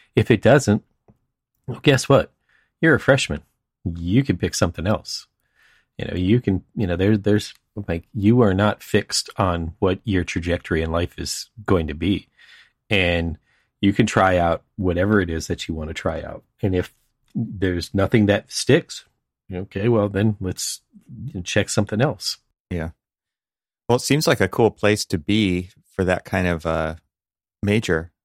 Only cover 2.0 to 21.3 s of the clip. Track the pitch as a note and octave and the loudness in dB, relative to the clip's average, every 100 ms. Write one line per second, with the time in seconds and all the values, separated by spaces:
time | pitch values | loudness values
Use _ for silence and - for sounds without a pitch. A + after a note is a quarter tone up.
2 | - C3+ - _ _ _ _ _ E3 C3+ | 4 2 2 _ _ _ _ _ 2 4
3 | - C3+ - D2 - _ _ _ - E2+ | 4 2 0 -6 -10 _ _ _ -10 -6
4 | E2+ G#2+ C#3 F2+ F2 - F2+ E2 E2+ F#2+ | 0 2 2 0 -2 -2 -2 -2 -4 -4
5 | - - - _ _ _ _ _ _ - | -6 -14 -16 _ _ _ _ _ _ -12
6 | - F2 F2+ A#2+ A2+ F#2 - - G2 F2 | -8 -2 2 2 2 -2 -4 -6 -4 0
7 | F#2+ G#2+ G#2 G#2 - - _ - G2+ E2+ | 2 2 2 0 0 -12 _ -12 -8 -8
8 | - - G2+ B2 A2 F#2+ G#2 - - G#2 | -8 0 2 4 4 4 2 0 -2 -2
9 | - - - - G2 F2 E2 - F#2+ F#2 | -2 -6 -6 -2 -2 -2 -4 -2 -2 0
10 | - F#2 E2+ - E2+ E2+ - E2 D#2+ E2 | -2 -2 -2 -4 -4 -4 -2 -2 -2 -2
11 | F2 - - - - - G#2 F#2+ D#2 D2+ | -4 -6 -10 -10 -14 -14 0 0 0 -4
12 | E2+ G2+ - _ - - _ _ _ G#2 | -2 -4 -6 _ -20 -20 _ _ _ 0
13 | F2 E2+ E2+ E2 _ _ _ _ G2 G2+ | 2 0 -2 -8 _ _ _ _ 0 2
14 | A2+ - F#2+ F2+ E2+ E2 - - F#2 F2 | 2 2 4 4 2 -2 -6 -6 -2 0
15 | G2+ G#2+ F2 E2 - F2 - D#2 D#2 D#2+ | 2 2 0 -4 -6 -8 -8 -8 -8 -6
16 | F2+ D#2 D2 - - _ G#2 F#2 E2+ _ | -6 -6 -10 -14 -18 _ -2 -2 -4 _
17 | _ _ _ - A2+ G#2 F#2 F2 - G2 | _ _ _ -8 -8 -4 -4 -2 -4 -2
18 | F#2+ A#2+ G#2 G2+ - - - D3 - - | 2 4 4 2 -2 -6 2 2 2 -12
19 | - _ _ _ - F2+ G2 G2 A2 A#2 | -20 _ _ _ -12 -10 -8 -4 0 2
20 | G#2 G2 A2 G#2 F#2 F2 - - _ - | 0 0 -2 -2 -6 -8 -10 -12 _ -20
21 | - - C3 | -20 -16 -12